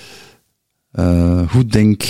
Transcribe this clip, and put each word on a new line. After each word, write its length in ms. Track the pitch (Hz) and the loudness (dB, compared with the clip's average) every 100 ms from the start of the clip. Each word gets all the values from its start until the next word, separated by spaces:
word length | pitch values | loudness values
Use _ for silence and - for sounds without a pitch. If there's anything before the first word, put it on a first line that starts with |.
| - - - _ _ _ _ _ _ | -20 -20 -20 _ _ _ _ _ _
eh, 600 | - 90 87 87 90 85 | -6 -2 0 0 0 0
hoe 160 | 123 120 | 0 0
denk 360 | 107 107 101 | 2 2 0